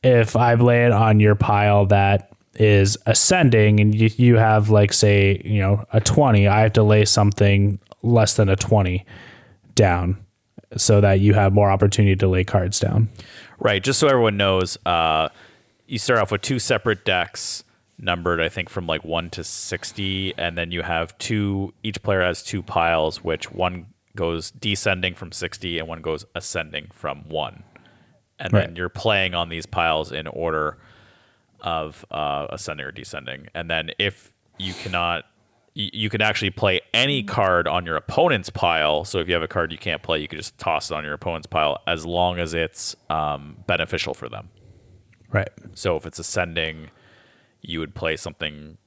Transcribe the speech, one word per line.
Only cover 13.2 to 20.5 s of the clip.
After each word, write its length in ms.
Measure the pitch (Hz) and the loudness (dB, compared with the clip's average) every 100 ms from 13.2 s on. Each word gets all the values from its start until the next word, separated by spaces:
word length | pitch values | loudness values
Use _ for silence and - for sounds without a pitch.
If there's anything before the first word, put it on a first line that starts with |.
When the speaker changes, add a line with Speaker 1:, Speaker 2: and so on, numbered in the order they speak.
| - - - - | -20 -20 -20 -4
Speaker 2:
Right. 240 | 117 98 | -2 0
Just 180 | 127 135 | 0 2
so 80 | 151 | 4
everyone 300 | 135 113 101 | 4 2 2
knows, 400 | 98 95 90 - 85 | 2 2 0 -4 -2
uh, 440 | 85 80 78 80 - - _ _ _ _ | 0 2 0 -2 -6 -20 _ _ _ _
you 80 | 123 | -6
start 220 | - 117 | 0 0
off 120 | 98 | 0
with 100 | 104 | -4
two 180 | - 131 | -2 -4
separate 440 | - 117 117 104 | -2 -2 0 -2
decks 600 | - 92 85 - - - _ _ _ - | 0 -2 -2 -8 -10 -12 _ _ _ -12
numbered, 420 | 120 87 85 85 | -6 -4 -2 -2
I 80 | 82 | -2
think, 220 | - 87 | -6 -10
from, 180 | - 85 | -10 -6
like, 160 | 80 | -6
one 260 | 80 85 87 | -6 -8 -8
to 120 | - | -12
sixty, 880 | 73 - - 92 - - 98 95 95 - | -12 -10 -8 -10 -10 -8 -6 -6 -6 -6
and 200 | 85 | -8